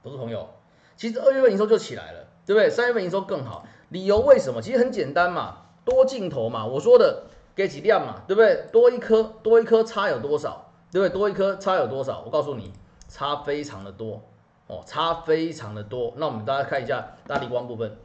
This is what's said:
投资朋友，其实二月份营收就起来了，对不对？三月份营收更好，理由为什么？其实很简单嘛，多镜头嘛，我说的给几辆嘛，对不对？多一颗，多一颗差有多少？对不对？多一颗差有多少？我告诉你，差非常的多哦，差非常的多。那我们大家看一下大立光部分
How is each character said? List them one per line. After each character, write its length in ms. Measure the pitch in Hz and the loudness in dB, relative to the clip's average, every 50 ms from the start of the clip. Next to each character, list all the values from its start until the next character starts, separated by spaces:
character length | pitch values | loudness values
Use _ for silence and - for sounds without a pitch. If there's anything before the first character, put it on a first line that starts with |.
投 60 | _ 127 | _ -16
资 80 | 131 | -12
朋 140 | 131 123 117 | -12 -10 -8
友， 180 | 113 98 80 - - _ _ _ _ _ _ _ _ | -8 -10 -10 -12 -18 _ _ _ _ _ _ _ _
其 140 | _ - 233 | _ -10 -8
实 100 | 220 - | -6 0
二 120 | - 269 | 2 2
月 100 | 269 269 | 4 6
份 100 | 262 240 | 4 4
营 60 | 196 196 | 4 4
收 80 | 214 | 4
就 100 | 208 220 | 4 2
起 200 | 190 - - 135 | 2 2 -6 -12
来 160 | 98 80 80 | -12 -12 -14
了， 160 | 82 80 - - _ _ _ | -16 -18 -20 -20 _ _ _
对 80 | - 202 | 2 4
不 40 | 220 | 4
对？ 120 | 202 156 | 4 4
三 160 | - 226 240 | 2 2 0
月 80 | 247 240 | 0 0
份 100 | 226 185 | 0 -2
营 60 | 175 | -2
收 100 | 175 196 | -4 -4
更 240 | 190 - 196 151 127 | -4 -4 -8 -8 -8
好， 220 | 113 85 - - - - _ _ _ | -10 -12 -16 -18 -20 -20 _ _ _
理 160 | - 185 190 | -12 -4 0
由 140 | 196 202 214 | 2 2 4
为 180 | 254 294 269 226 | 8 6 6 6
什 160 | - 139 120 | 6 -2 -6
么？ 80 | 117 | -6
其 100 | 113 185 | -6 -2
实 60 | 262 240 | 2 2
很 120 | 247 262 | 2 2
简 220 | - 208 147 135 | 0 -4 -4 -2
单 180 | 143 170 175 175 | 2 2 2 2
嘛， 280 | 175 156 113 90 - - - _ _ _ _ | 0 -4 -6 -8 -12 -18 -20 _ _ _ _
多 220 | 240 254 262 262 | 2 4 4 4
镜 240 | 262 269 240 190 170 | 4 2 -6 -6 -6
头 180 | 143 127 110 113 | -4 -4 -4 -4
嘛， 160 | 120 113 107 | -4 -4 -6
我 160 | 113 131 143 | -4 -6 -2
说 160 | 170 226 247 | 6 8 8
的 280 | 233 202 151 120 - - - - - _ _ _ | 8 8 4 2 -2 -12 -18 -20 -20 _ _ _
给 140 | - 196 175 | -4 -4 -2
几 140 | 139 143 | -4 -2
辆 240 | 156 208 208 175 - | 0 2 2 2 0
嘛， 160 | - - - - | -4 -10 -14 -6
对 80 | - 190 | -2 2
不 60 | 214 | 4
对？ 240 | 226 208 180 220 - - | 4 4 4 0 -4 2
多 180 | - 226 240 240 | 4 6 6 6
一 60 | 247 | 4
颗， 380 | 233 - - 220 220 220 220 - - | 2 0 2 2 2 2 -2 -8 -8
多 180 | - 214 226 233 | 2 4 4 4
一 40 | 226 | 6
颗 200 | 226 226 220 220 | 4 2 2 2
差 240 | 220 - 208 196 190 | 0 -2 -4 -2 -2
有 100 | 147 120 | -2 -4
多 180 | 113 143 151 143 | -2 -4 -4 -4
少？ 340 | 147 113 80 - - - _ _ _ _ | -4 -8 -10 -10 -18 -20 _ _ _ _
对 120 | - 185 | 0 0
不 40 | 196 | 0
对？ 60 | 175 | 0
多 160 | 180 190 208 202 | 0 0 -2 -2
一 60 | 185 | 0
颗 200 | 196 190 196 190 | 0 -2 -2 -2
差 180 | - - 196 185 | -2 -2 -2 0
有 120 | 180 135 | 0 0
多 160 | - 135 135 | -2 -4 -6
少？ 200 | 131 135 98 87 - | -6 -6 -6 -8 -8
我 60 | 117 | -2
告 100 | - 151 | -2 -2
诉 140 | 135 143 135 | -2 -2 -8
你， 180 | 113 95 95 101 - - _ _ _ - - | -10 -12 -14 -18 -20 -20 _ _ _ -20 -20
差 280 | - - 143 143 147 | -12 -8 -6 -6 -6
非 260 | 143 - 147 143 147 | -6 -4 -6 -6 -4
常 220 | 147 147 110 98 98 | -6 -10 -12 -14 -14
的 80 | 98 | -16
多 300 | 98 98 113 110 107 110 - _ _ _ _ _ _ _ _ - | -14 -12 -12 -12 -12 -12 -16 _ _ _ _ _ _ _ _ -16
哦， 140 | 95 82 - | -14 -14 -14
差 260 | - - 151 165 165 | -10 -6 -4 -2 -2
非 400 | 160 160 - 160 156 160 160 170 | -2 -4 0 0 0 0 0 -6
常 220 | 156 - 117 104 104 | -6 -10 -12 -12 -12
的 100 | 107 104 | -12 -10
多。 300 | 104 127 123 120 117 - | -10 -6 -6 -6 -6 -6
那 80 | 139 156 | -6 -6
我 60 | 147 | -6
们 160 | 123 107 107 | -6 -6 -4
大 100 | 135 135 | -4 -4
家 80 | 139 135 | -4 -2
看 180 | - 147 135 | -4 -4 -6
一 40 | 120 | -4
下 300 | 123 135 120 110 - - - _ | -4 -6 -6 -6 -12 -18 -20 _
大 100 | - 143 | -8 -6
立 120 | 135 131 120 | -6 -6 -4
光 200 | 123 120 123 123 | -6 -6 -6 -6
部 80 | 117 | -8
分 220 | 110 113 107 104 - | -8 -8 -8 -8 -16